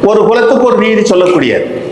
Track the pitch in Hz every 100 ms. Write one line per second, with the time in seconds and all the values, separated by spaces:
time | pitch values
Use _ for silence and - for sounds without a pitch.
0 | 196 214 208 233 226 254 247 196 220 220
1 | 208 180 180 175 131 98 - - -